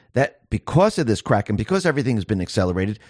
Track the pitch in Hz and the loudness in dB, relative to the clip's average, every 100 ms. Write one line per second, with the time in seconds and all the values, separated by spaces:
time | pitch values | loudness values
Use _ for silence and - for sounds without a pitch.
0 | _ 135 135 - - 110 - 151 208 190 | _ -2 -2 -4 -6 -6 0 4 4 2
1 | 120 98 - 104 - 104 110 190 170 143 | 0 0 0 0 0 -4 -2 -2 0 0
2 | 127 113 90 98 87 110 92 90 98 107 | -2 -2 -2 -4 -2 0 0 0 -4 -6